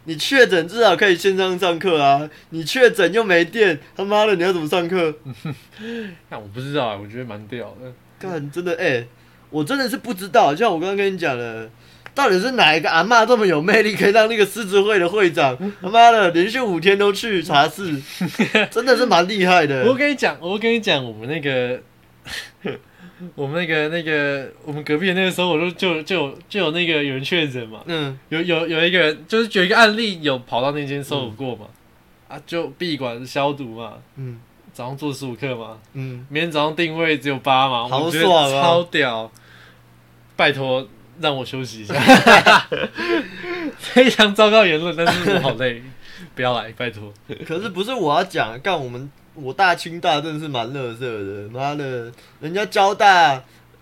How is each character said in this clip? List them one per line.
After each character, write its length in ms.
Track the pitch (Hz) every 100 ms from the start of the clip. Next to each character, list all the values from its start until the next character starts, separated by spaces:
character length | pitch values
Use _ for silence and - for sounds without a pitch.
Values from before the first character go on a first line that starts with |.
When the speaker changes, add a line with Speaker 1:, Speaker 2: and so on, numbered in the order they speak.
Speaker 1:
你 120 | 160 156
确 280 | - 277
诊 220 | 226 180 165
至 140 | 220
少 160 | 220 170
可 120 | 208
以 60 |
线 220 | 170 196 190
上 200 | 185 180
上 220 | 185 170
课 240 | 196 156
啊， 260 | 139 139 151 - _
你 140 | 160
确 260 | 156 262 240
诊 220 | - 170
又 100 | 208
没 220 | 214 170
电， 340 | 170 226 202 147 -
他 100 | -
妈 220 | 196 208 220
的 80 |
你 80 | 185
要 100 | 180
怎 80 | 180
么 60 | 151
上 220 | 180 170
课？ 260 | 185 160 151 135 127 160 135 -
Speaker 2:
<laughs> 560 | - 220 233 208 165 -
那 80 | 123
我 80 | 104
不 80 | 113
知 140 | 139
道 140 | 143 120
啊， 100 | 101
我 60 | 104
觉 120 | 117
得 60 |
蛮 220 | 123 104 107
屌 220 | 123 104 -
的。 120 | 127 123 _ -
Speaker 1:
干， 320 | 190 165 143
真 140 | 160
的， 120 | 180 -
哎， 260 | 175 123 120 _ _ _ _
我 140 | 151
真 160 | 151 277
的 100 | 247
是 80 | 208
不 160 | 226
知 140 | 185 196
道， 260 | 185 160 151
像 120 | 233
我 120 | 165
刚 80 | 185
刚 80 | 196
跟 180 | 196
你 20 | 190
讲 220 | 160 123
的， 320 | 117 113 113 - - - - -
到 120 | 269
底 120 | 185
是 100 | 233
哪 240 | 247 156
一 60 | 160
个 100 | 175
阿 140 | 165
嬷 200 | 190 240
这 120 | 226 247
么 100 | 202
有 160 | 151
魅 220 | 170 220
力， 100 | 214
可 140 | 190 202
以 20 |
让 180 | 220 220
那 80 | 226
个 80 |
狮 200 | 196 214
子 180 | 202 196
会 160 | 202 208
的 100 | 170
会 220 | 208 185
长， 260 | 160 139 127 196 202
他 80 | 185
妈 220 | 226 233
的 220 | 226 185
连 180 | 165 196
续 100 | 247
五 200 | 233 170
天 180 | 185 196
都 140 | 202
去 280 | 196 233 185
茶 280 | 160 147 156
室， 280 | 175 190 143 139 - 165
Speaker 2:
<laughs> 320 | - 196 214 202
Speaker 1:
真 120 | 226
的 120 | 247 226
是 100 | 247
蛮 220 | 175 180
厉 180 | 208 180
害 180 | 180
的。 200 | 151 135
Speaker 2:
我 100 | 214
跟 160 | 262 294
你 60 | 277
讲， 200 | 190 139
我 180 | 170 208
跟 140 | 226
你 80 | 233
讲， 240 | 202 147
我 80 | 123
们 160 | 107 120
那 120 | 160
个， 400 | 143 127 123 127 - _ _ _ - - - _
<laughs> 180 | 170 120 _ _ 180 - 180 151
我 100 | 139
们 80 |
那 120 | 165 170
个、 200 | 156 151
那 140 | 170
个、 480 | 160 151 143 139 127 -
我 80 | -
们 100 | 147
隔 160 | 143 151
壁 80 | 190
的 80 |
那 100 | 180
个 60 | 185
时 100 | 170
候， 100 | 180
我 200 | 156 175
就， 0 |
就， 320 | 175 185 160
就 140 | 156 185
有， 220 | 139 - -
就 100 | 208
有 120 | 165
那 120 | 165
个 100 | 170
有 200 | 156 143
人 80 | 131
确 240 | 120 180 151
诊 180 | 123 110
嘛。 120 | 107 156
Speaker 1:
嗯。 320 | 165 143 135 -
Speaker 2:
有， 120 | 156
有， 240 | 175 160 165
有 180 | 160
一 60 | 170
个 80 | 180
人， 260 | 156 156 -
就 120 | 220
是 80 | 226 208
有 80 |
一 40 | 180
个 80 | 220
案 200 | 220 214
例 240 | 220 175
有 140 | 147 127
跑 200 | 120 120
到 120 | 135
那 120 | 147
间 180 | 139 143
收 180 | 135 143
容 160 | 123 107
过 180 | 135
嘛， 120 | 110 107 _ _ _ _ _ -
Speaker 1:
嗯。 80 | 147
Speaker 2:
啊， 60 |
就 220 | - 170 147
闭 260 | 139 180 143
馆 280 | 127 120
消 280 | 127 143 143
毒 240 | 139 123 113
嘛。 160 | 113 113 123 -
Speaker 1:
嗯。 240 | 127 117 117 _ _
Speaker 2:
早 140 | - 123
上 100 | 139
做 160 | 151
十 120 | 127
五 120 | 135 117
课 180 | 139
嘛。 240 | 120 110 113 _
Speaker 1:
嗯。 340 | 135 131 123 131
Speaker 2:
每 120 | 147
天 100 | 170
早 140 | 151
上 100 | 151
定 240 | 156 170 160
位 180 | 165 147
只 120 | 139
有 100 | 135
八 300 | 139 131 135
嘛， 180 | 123 123
Speaker 1:
好 240 | 131 165
爽 140 | 165
啊。 200 | 185 165 139
Speaker 2:
我 40 |
觉 60 | 135
得 40 |
超 220 | 165 170
屌！ 460 | 170 160 135 113 110 - - - - _ _ _ _ _ _
拜 160 | - 160
托， 340 | 135 135 131 135 - - -
让 160 | 156 135
我 80 |
休 180 | 123 131
息 200 | 123 110
一 20 |
下。 100 | 107
<laughs> 1800 | - - 240 226 202 - 196 - 147 226 - 339 339 202 - 359 349 311 -
非 320 | - 247 254
常 240 | - 208
糟 160 | 202 214
糕 160 | 220 190
言 140 | 156
论， 160 | 170 156
但 100 | 170
是 240 | 175 185
我 80 | 185
好 160 | 135
累， 260 | 113 127 117 131 - -
<laughs> 280 | - 165
不 80 | -
要 180 | 123 120
来， 120 | 110 104
拜 140 | 123
托。 240 | 101 104 101 - 143 -
Speaker 1:
可 160 | 165
是 60 | 214
不 160 | 180
是 100 | 208
我 180 | 254 156 156
要 80 |
讲， 340 | 185 160 113 117
干， 160 | 196 175
我 120 | 127
们 200 | 123 143 - _
我 180 | 156 131
大 220 | 131 185
清 260 | 170 175 170
大 200 | 175 147
真 140 | 160
的 60 | 151
是 60 | 156
蛮 180 | 131 117
垃 220 | 139 123 113
圾 40 |
的， 480 | 127 107 98 101 104
妈 240 | 123 139
的！ 380 | 147 135 127 117 - - _
人 120 | 151
家 120 | 185 208
交 280 | 208 196
大 480 | 208 208 180 156 131 - _ _ _